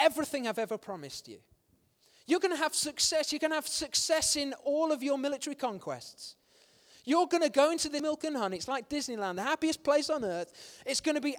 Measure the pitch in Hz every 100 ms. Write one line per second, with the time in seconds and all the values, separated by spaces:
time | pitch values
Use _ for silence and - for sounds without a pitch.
0 | 311 294 294 285 233 214 220 214 - 185
1 | 139 - - 101 _ _ _ _ _ _
2 | _ _ - 339 370 311 311 - 294 -
3 | - 311 294 302 311 311 - - 302 -
4 | - 311 311 302 277 254 - 294 320 294
5 | 269 277 277 269 302 277 247 196 160 127
6 | - - - - _ _ _ _ _ -
7 | - 330 359 339 302 269 294 339 311 294
8 | 302 302 311 285 196 185 240 262 - 294
9 | 254 226 196 180 240 311 320 - - 294
10 | 294 311 214 170 175 - - - - 269
11 | 311 294 285